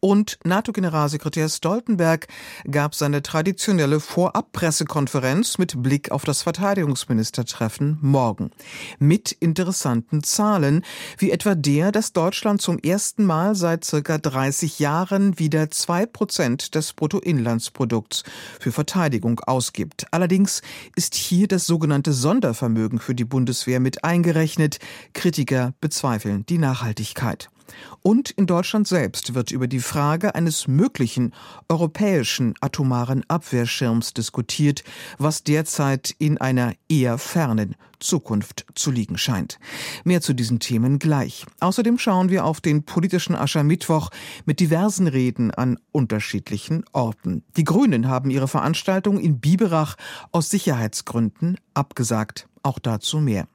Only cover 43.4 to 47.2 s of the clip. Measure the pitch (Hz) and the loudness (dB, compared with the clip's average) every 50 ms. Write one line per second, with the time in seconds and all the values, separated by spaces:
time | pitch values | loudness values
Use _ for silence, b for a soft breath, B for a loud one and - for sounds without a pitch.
43.4 | 131 143 - 160 143 147 160 - - - 165 156 151 - B B B B B B | 0 0 0 2 2 2 2 0 2 0 0 0 0 -4 B B B B B B
44.4 | B - 147 - 180 156 160 165 190 214 196 185 190 160 131 131 127 123 113 - | B -2 0 2 2 2 4 2 2 0 2 2 0 2 2 2 2 2 0 0
45.4 | 120 107 - - 123 127 123 - _ _ _ 151 131 110 110 107 101 - - 104 | -2 0 0 0 0 0 0 -2 _ _ _ 0 0 2 0 -2 -2 -4 -6 -6
46.4 | - - 107 101 - - 160 165 - _ _ 143 123 113 110 _ | -6 -4 -8 -8 -4 -4 -4 -4 -4 _ _ -2 -2 -2 -4 _